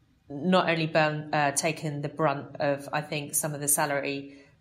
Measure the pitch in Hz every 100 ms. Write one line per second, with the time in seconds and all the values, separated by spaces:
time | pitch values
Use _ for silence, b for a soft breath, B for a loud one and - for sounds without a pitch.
0 | _ _ - 139 170 185 156 165 156 165
1 | 151 151 151 156 143 139 165 151 156 143
2 | 143 - 156 139 139 - 143 143 - 151
3 | 151 151 143 - 156 143 143 - 151 143
4 | 143 139 139 B B B